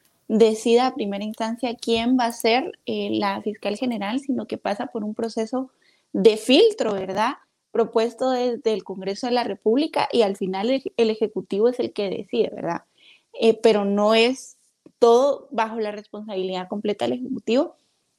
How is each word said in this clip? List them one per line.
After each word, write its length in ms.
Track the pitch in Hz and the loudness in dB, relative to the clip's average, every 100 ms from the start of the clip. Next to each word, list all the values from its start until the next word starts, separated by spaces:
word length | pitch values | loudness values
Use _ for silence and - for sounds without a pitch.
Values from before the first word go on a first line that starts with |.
| _ _ - | _ _ -2
decida 580 | 214 220 220 240 233 254 | 4 6 4 2 4 4
a 80 | |
primera 300 | 254 202 196 | -2 -6 -6
instancia 520 | 214 214 226 233 247 233 | -8 -8 -8 -4 -6 -6
quién 420 | - 226 240 254 | -2 0 2 2
va 80 | 233 | 0
a 60 | |
ser, 460 | 233 226 240 339 - | 0 2 2 0 -10
eh, 260 | - 208 202 | -8 -6 -4
la 280 | 220 202 208 | -2 -2 -4
fiscal 360 | 208 208 202 208 | -8 -6 -6 -4
general, 440 | 254 220 196 254 | -6 -4 -4 -6
sino 260 | 277 240 214 | -4 -6 -6
que 120 | 220 | -6
pasa 280 | 196 202 247 | -4 -4 -6
por 160 | 226 | -8
un 100 | 214 | -8
proceso 560 | 220 226 226 220 254 262 _ _ _ _ | -6 -6 -4 -4 -4 -8 _ _ _ _
de 240 | 196 202 214 | 4 4 4
filtro, 560 | - 277 453 403 226 | 4 6 6 4 -2
¿verdad? 420 | 196 185 196 233 - _ _ _ | -2 -4 -2 -2 -4 _ _ _
Propuesto 600 | 214 226 233 233 240 262 | -2 0 0 -2 -2 -2
desde 440 | 247 247 226 220 | 0 -2 -2 -2
el 100 | 202 | -2
Congreso 420 | - 185 190 202 247 | -6 -10 -8 -6 -2
de 60 | |
la 120 | 240 | -2
República 640 | 208 196 214 247 320 285 - | -2 -2 0 2 0 -2 0
y 100 | 240 | 2
al 140 | 202 196 | 2 0
final 320 | 185 190 226 | -4 -2 -2
el, 240 | 269 - - | -2 -4 -2
el 140 | 226 | 0
Ejecutivo 580 | 220 214 190 - 196 233 | 0 -2 -4 -6 0 0
es 100 | 254 | 0
el 140 | 233 | -4
que 180 | - 202 | -4 -4
decide, 400 | 185 208 233 196 | -6 -6 -2 -2
¿verdad? 280 | - 165 170 _ _ _ _ _ - | -2 -6 -8 _ _ _ _ _ 0
Eh, 180 | 226 220 | 2 4
pero 240 | 226 214 196 | 4 4 2
no 280 | 202 208 | 2 4
es 420 | 226 233 262 - _ _ _ _ - | 4 4 0 -10 _ _ _ _ 2
todo 500 | 233 233 285 - - | 6 6 4 0 -4
bajo 280 | 220 220 226 | -4 -4 -4
la 140 | 208 | -6
responsabilidad 760 | 208 214 208 214 190 185 185 185 | -8 -12 -14 -8 -6 -4 -6 -6
completa 380 | 208 208 202 240 | -6 -4 -2 -4
del 120 | 247 | -4
Ejecutivo. 580 | 262 233 - 240 339 _ _ _ _ | -6 -8 0 0 0 _ _ _ _